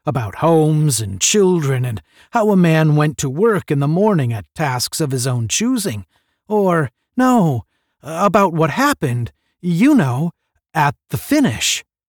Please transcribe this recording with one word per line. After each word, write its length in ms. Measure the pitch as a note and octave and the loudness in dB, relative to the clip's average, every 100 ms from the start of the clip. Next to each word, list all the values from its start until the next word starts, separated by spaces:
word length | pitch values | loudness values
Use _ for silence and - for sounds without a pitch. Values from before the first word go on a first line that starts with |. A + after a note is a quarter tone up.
| - | -6
About 300 | C3 G#2 - | -4 -6 -2
homes 600 | D#3+ D#3+ D#3 D3+ D3+ B2 | 2 2 2 2 0 -2
and 220 | G2+ G2 | -4 -4
children 640 | - G#3+ F#3 F3+ C#3 C3 B2+ | -2 2 2 2 0 -2 -4
and 160 | A2 - _ _ | -6 -12 _ _
how 200 | A#3+ G#3+ | 0 2
a 60 | F#3+ | 4
man 400 | E3+ D#3+ D#3 D3 | 4 4 2 2
went 200 | D3+ B2+ | 0 -2
to 100 | C#3 | -6
work 420 | C#3+ A3+ G3 - | 0 0 0 -2
in 80 | C#3+ | -2
the 80 | C#3+ | 0
morning 460 | E3+ G#3+ F3 A#2+ | 0 2 0 -2
at 200 | A2 - | -4 -10
tasks 460 | - D3 B2+ - - | -6 -4 -4 -6 -4
of 120 | D3+ | -4
his 140 | C3 C3 | -4 -4
own 220 | B2 A2+ | -4 -4
choosing. 580 | - A#3 B3+ F#3+ G#2 - _ _ _ - | -2 -2 -2 -4 -8 -12 _ _ _ -4
Or, 420 | G#3+ F#3+ E3+ C#3+ - _ - | 0 2 0 -2 -6 _ 0
no, 500 | B3+ B3 E3 A#2+ - _ _ _ | 2 4 2 0 -8 _ _ _
about 500 | C3+ E3 G3+ G3+ F#3+ | -12 -2 0 2 2
what 200 | D#3+ D#3+ | 2 0
happened, 600 | G3 C#4+ - C#3 A#2+ A#2 - _ _ | 0 0 0 -2 -4 -6 -12 _ _
you 340 | F3+ E3+ C4+ C#4 | -4 2 4 4
know, 380 | C3+ B2 E3+ - _ _ _ | 2 -2 -4 -8 _ _ _
at 240 | D#3+ C#3+ - _ | -2 -2 -2 _
the 100 | A2+ | -10
finish." 680 | - D4+ G#3+ G2+ - - - _ | -2 0 2 0 -4 -6 -8 _